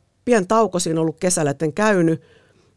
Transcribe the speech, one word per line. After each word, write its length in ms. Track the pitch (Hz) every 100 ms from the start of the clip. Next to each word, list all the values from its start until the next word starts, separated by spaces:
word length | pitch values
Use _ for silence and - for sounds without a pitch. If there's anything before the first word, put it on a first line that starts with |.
| _ _ -
pieni 200 | 233 185
tauko 340 | 220 208 180
siinä 220 | 175 160
ollut 180 | 160 -
kesällä, 320 | 185 180 147
etten 220 | 135 160
käynyt, 480 | 175 214 190 165 160 _ _ _ _ _